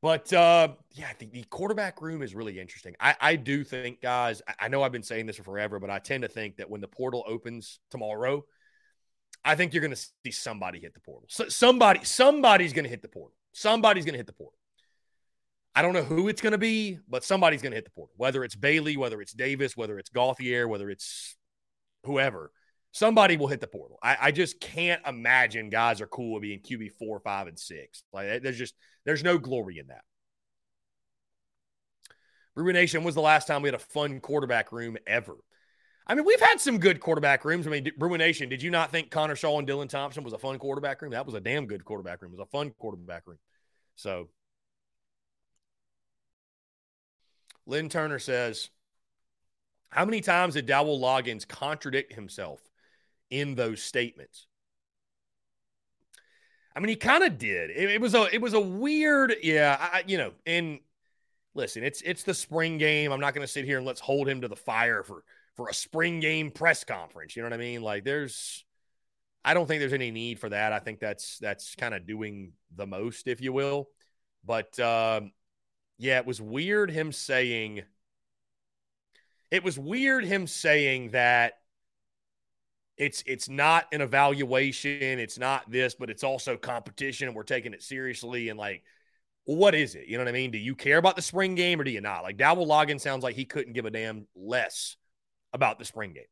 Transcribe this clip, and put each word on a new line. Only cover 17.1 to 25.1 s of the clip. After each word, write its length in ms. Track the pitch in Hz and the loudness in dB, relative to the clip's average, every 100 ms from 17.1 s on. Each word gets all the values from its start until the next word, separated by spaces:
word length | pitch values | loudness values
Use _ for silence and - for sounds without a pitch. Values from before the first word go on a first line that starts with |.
| 127 | -6
somebody's 400 | - 190 170 151 | 0 4 4 4
gonna 140 | 135 110 | -4 -6
hit 80 | |
the 60 | - | -10
portal. 220 | - 80 85 | -20 -20 _
Whether 260 | 127 135 | -2 0
it's 140 | 123 98 | -6 -2
Bailey, 400 | 143 160 151 143 | 2 2 0 -2
whether 240 | 127 110 | -4 -6
it's 100 | 98 | -12
Davis, 440 | 110 131 135 135 123 | -6 -4 -2 -4 -4
whether 240 | 110 104 | -6 -6
it's 100 | - | -6
Gauthier, 560 | 123 127 127 127 120 120 | 0 0 0 -2 0 0
whether 240 | 107 101 | -2 -6
it's 460 | 98 - - - - _ _ _ _ _ _ | -10 -12 -12 -14 -18 _ _ _ _ _ _
whoever, 460 | 131 139 135 95 78 _ _ _ _ | -4 0 0 -2 -14 _ _ _ _
somebody 460 | - 214 220 196 165 | 2 4 8 6 6
will 120 | 139 | 0
hit 120 | 135 | -2
the 60 | - | -6
portal. 320 | 101 65 - | -12 -16 -6
I, 140 | 120 131 | 0 4
I 100 | 135 | 4
just 280 | 143 180 - | 4 -2 -2
can't 400 | - 156 175 170 | -12 -4 -2 -2
imagine 640 | 147 | -4